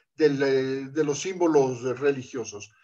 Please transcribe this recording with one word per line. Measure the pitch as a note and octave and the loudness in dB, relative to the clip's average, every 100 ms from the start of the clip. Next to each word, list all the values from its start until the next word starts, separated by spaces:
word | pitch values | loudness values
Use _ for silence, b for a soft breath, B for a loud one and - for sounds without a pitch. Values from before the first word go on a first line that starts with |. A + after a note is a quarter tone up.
| B - | B 2
del, | D3+ C#3 | 2 4
eh, | C#3 C3+ C3 C3+ C3+ | 2 2 0 -4 -4
de | D3 | -2
los | D3 C#3+ | -2 -2
símbolos | F#3+ F3+ E3+ D3+ C3 B2 B2+ B2 | -6 0 4 4 4 0 -6 -2
religiosos. | C#3+ C3+ A#2+ C3 G#2+ G#2 - b | -2 -2 -6 -10 -10 -12 -18 b